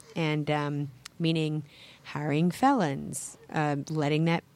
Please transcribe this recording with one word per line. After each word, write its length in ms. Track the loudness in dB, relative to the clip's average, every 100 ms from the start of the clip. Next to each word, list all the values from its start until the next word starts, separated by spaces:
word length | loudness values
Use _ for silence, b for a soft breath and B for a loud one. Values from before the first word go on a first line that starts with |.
| -10 -2
And, 340 | 0 0 0
um, 400 | 0 0 -2 -6 -10 -18 -2
meaning 440 | 0 0 0 -4 -6 B B B
hiring 480 | -10 -6 0 2 2
felons, 880 | 4 4 4 2 -2 -6 -10 -10 -16 -6
um, 320 | -2 0 -2 -2
letting 360 | 0 2 2
that 180 | 2 2 -2